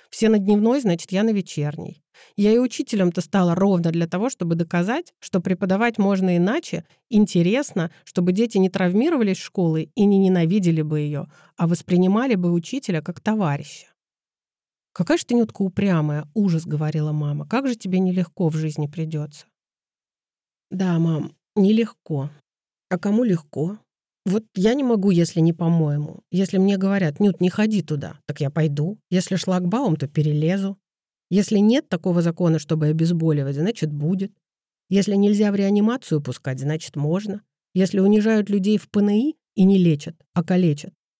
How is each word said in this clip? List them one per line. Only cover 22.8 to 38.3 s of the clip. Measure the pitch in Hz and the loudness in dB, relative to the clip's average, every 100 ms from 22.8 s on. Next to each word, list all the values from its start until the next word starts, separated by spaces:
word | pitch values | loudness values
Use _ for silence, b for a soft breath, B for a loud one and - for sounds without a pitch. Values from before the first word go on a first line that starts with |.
| - | -8
А | 180 | -4
кому | 202 214 | 0 2
легко? | 247 170 - - 165 214 _ _ _ _ 196 | 2 0 -4 -6 -6 -8 _ _ _ _ -2
Вот | 208 220 - | -2 -4 0
я | 214 | 0
не | 269 | 2
могу, | 254 220 196 | 0 2 2
если | 170 170 170 | 2 2 2
не | 165 | 2
по-моему. | 165 165 170 156 147 151 - - | 2 0 0 0 -2 -6 -12 -6
Если | 180 190 190 | -4 0 0
мне | 196 196 | 2 2
говорят: | 196 202 165 147 | 0 0 -2 0
"Нют, | 202 - | 0 2
не | 180 | 0
ходи | - 214 208 | 0 0 0
туда", | 151 147 - - - | -2 -6 -8 -12 -12
так | 143 | -6
я | 143 | -4
пойду. | 160 156 143 165 214 - | 0 0 0 -4 -6 -4
Если | 180 - 190 | -2 0 -4
шлагбаум, | - 180 175 233 262 151 | -2 -2 0 0 0 -2
то | 147 | -2
перелезу. | - 151 147 160 196 196 196 _ _ _ _ - | -2 0 0 0 -2 -4 -8 _ _ _ _ -2
Если | 185 196 208 | 0 2 2
нет | 208 262 - | 4 2 0
такого | 175 185 175 | -4 0 0
закона, | 170 165 175 160 | 0 0 0 0
чтобы | 151 160 151 | -2 0 0
обезболивать, | 160 165 175 160 147 139 139 | 2 0 0 0 0 -2 -2
значит, | 180 233 156 | -4 -2 -4
будет. | 147 151 190 196 _ _ _ _ _ - | -4 -2 -2 -6 _ _ _ _ _ -2
Если | 190 196 196 | 0 2 2
нельзя | 202 208 208 | 2 2 2
в | 202 | 0
реанимацию | 196 208 214 262 - 151 | 0 2 2 0 -2 -2
пускать, | 143 120 135 131 | -2 -8 -6 -4
значит, | 139 160 - 147 | -4 -4 -6 -4
можно. | 147 180 208 196 - _ _ | -2 -2 -4 -10 -12 _ _
Если | 180 185 202 | 0 0 2
унижают | 196 214 214 | 4 4 4